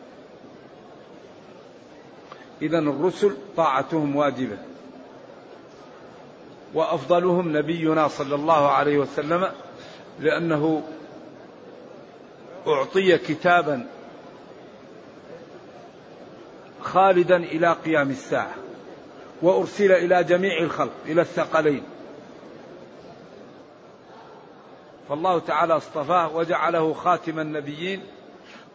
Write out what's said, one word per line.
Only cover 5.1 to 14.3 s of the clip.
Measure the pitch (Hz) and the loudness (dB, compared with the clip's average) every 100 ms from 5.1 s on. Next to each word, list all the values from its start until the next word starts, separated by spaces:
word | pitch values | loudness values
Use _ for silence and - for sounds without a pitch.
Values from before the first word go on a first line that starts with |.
| - - - - - - - - - - - - - - - - | -20 -20 -20 -20 -20 -20 -20 -20 -20 -20 -20 -20 -20 -20 -20 -8
وأفضلهم | 151 160 160 135 175 180 175 175 151 | -2 -2 -2 2 2 4 2 2 0
نبينا | 147 170 156 156 147 | 0 0 2 4 2
صلى | - 139 | 0 -2
الله | 143 156 160 143 | -2 2 4 4
عليه | 139 143 147 | 4 2 2
وسلم، | 135 - 147 170 185 - - - - - - - | 0 -2 -2 0 -2 -6 -16 -18 -20 -20 -20 -4
لأنه | 143 151 170 151 156 156 - - - - - - - - - - - - - - - - - - - | -2 0 0 0 2 0 -4 -14 -16 -18 -20 -20 -20 -20 -20 -20 -20 -20 -20 -20 -20 -20 -20 -10 -2
أعطي | 143 131 190 190 165 | 0 0 2 4 4
كتاباً | - 147 180 175 151 135 120 - - - - | 2 0 4 4 4 -2 -6 -14 -18 -20 -20